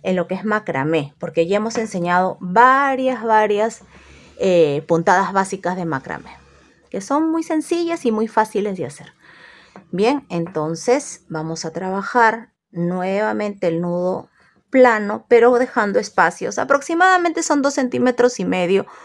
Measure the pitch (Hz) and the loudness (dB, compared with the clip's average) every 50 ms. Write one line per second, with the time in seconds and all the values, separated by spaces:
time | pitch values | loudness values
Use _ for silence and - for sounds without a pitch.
0 | - 185 185 185 170 - 185 190 190 214 214 214 214 - 151 135 139 156 165 160 | -4 -2 -2 -2 -2 -4 -6 -6 -4 -2 -2 -2 -2 -4 -4 -4 -2 0 -2 -2
1 | 143 147 - _ - 165 147 170 165 170 196 208 214 226 226 240 226 220 - 185 | -2 -6 -10 _ -12 -6 -2 -2 0 0 0 -2 -2 -4 -4 -6 -6 -6 -6 -6
2 | 170 175 175 180 185 185 - - 190 180 180 226 247 254 262 269 285 277 269 262 | -2 0 0 0 0 0 -4 -8 -10 0 4 4 6 6 6 4 2 0 -2 -2
3 | 262 254 254 220 220 226 220 214 214 208 208 202 214 233 - - - _ - - | -2 -2 -2 -2 0 2 2 4 4 2 0 0 -2 -2 -4 -10 -20 _ -20 -20
4 | - - - - - - _ - - 190 180 175 160 147 139 147 151 - 170 165 | -20 -20 -20 -20 -20 -20 _ -4 0 2 4 4 4 4 2 -2 -2 0 -2 2
5 | 170 208 185 180 180 175 196 196 190 190 196 190 - 175 185 185 175 165 160 165 | 4 4 4 4 2 0 -2 -2 -2 -2 -6 -6 -6 -6 -6 -4 -6 -6 -6 -6
6 | - - 76 - - - - - _ _ _ _ _ _ _ _ _ _ - 196 | -6 -10 -12 -12 -14 -18 -20 -20 _ _ _ _ _ _ _ _ _ _ -12 -12
7 | 196 - 269 302 320 320 320 330 320 - 330 311 302 - 349 339 349 339 339 330 | -6 -2 -2 0 0 0 -2 -2 -4 -2 -4 -4 -2 -2 -2 -2 -2 -4 -4 -2
8 | - 247 220 214 226 220 - 226 220 214 - 208 202 208 190 180 143 127 147 - | -2 -2 0 0 -2 0 0 0 0 0 -2 -4 -4 -4 -4 -6 -8 -10 -10 -14
9 | - - _ _ _ - - - - - - - - _ _ - - _ - 175 | -20 -20 _ _ _ -20 -20 -20 -20 -20 -20 -20 -20 _ _ -20 -16 _ -4 0
10 | 208 240 285 277 - _ 180 170 165 170 190 156 151 160 165 165 - 247 247 294 | 2 2 2 0 -4 _ -6 -6 -6 -4 -4 -4 -4 -4 -6 -4 0 0 0 0
11 | 285 - - - _ _ 160 156 160 160 165 165 - 160 160 175 185 185 190 196 | 0 -6 -14 -20 _ _ -8 -8 -6 -6 -8 -8 -8 -10 -8 -8 -6 -4 -4 -6
12 | 190 - - 247 233 220 226 233 226 _ _ _ _ _ - 170 175 175 180 185 | -6 -2 2 4 4 4 2 0 -10 _ _ _ _ _ -6 -4 -4 -4 -2 -4
13 | 180 190 190 202 214 214 214 214 208 208 202 202 - 170 165 165 175 175 175 175 | -4 -2 -2 -2 -2 -2 -2 -4 -4 -6 -6 -4 -2 -2 -2 -2 -2 -2 -2 -2
14 | 180 180 190 - - _ _ _ _ _ _ _ _ _ - 262 254 247 226 214 | -2 -2 -4 -4 -8 _ _ _ _ _ _ _ _ _ 4 6 6 6 6 2
15 | 208 202 214 220 - _ 240 233 233 247 254 240 254 247 - 247 208 202 196 202 | -2 -4 -6 -8 0 _ 4 6 6 6 4 4 0 0 0 -2 -2 0 0 -2
16 | 208 - - - 170 170 - - 226 - 202 - - 269 277 277 277 - 330 339 | -2 -2 2 2 2 2 2 -2 -8 -6 -4 -4 0 0 0 0 0 -2 0 2
17 | 359 370 370 359 349 339 320 330 320 - 302 285 269 285 277 294 262 247 254 247 | 4 4 4 2 2 0 -2 -2 -2 0 0 0 0 0 0 0 -2 -2 -2 0
18 | 240 254 240 - 240 247 247 - 185 180 185 185 180 170 196 190 - - - - | 0 0 2 2 2 2 2 -2 -4 -2 -2 0 0 2 0 0 0 -4 -12 -20
19 | - | -20